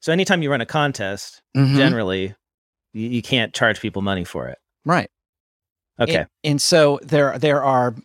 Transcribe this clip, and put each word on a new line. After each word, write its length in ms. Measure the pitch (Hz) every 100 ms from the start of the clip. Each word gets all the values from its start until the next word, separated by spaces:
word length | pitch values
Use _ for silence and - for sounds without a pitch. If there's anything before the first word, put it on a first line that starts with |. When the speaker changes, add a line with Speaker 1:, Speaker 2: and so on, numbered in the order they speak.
Speaker 1:
so 120 | -
anytime 300 | 170 185 180
you 80 | 147
run 100 | 139
a 60 | 113
contest, 760 | 156 147 127 98 101 - - _ 131
Speaker 2:
Mm-hmm. 200 | 135 139
Speaker 1:
generally, 580 | 135 120 95 95 95 101 _ _ _ _ _
you, 160 | 110 117
you 140 | 123
can't 300 | - 131 110
charge 280 | - 117 104
people 220 | 107 98
money 200 | 98 95
for 220 | 87 80 62
it. 100 | 65 _ _
Speaker 2:
Right. 260 | - 170 98 _ _ _ _ _ _ _ _ -
Speaker 1:
Okay. 160 | 117 165
Speaker 2:
And, 80 | - _
and 180 | 151 143
so 380 | - 165 147 143
there, 340 | - 151 139 127
there 260 | 147 143
are 300 | 135 131 123 110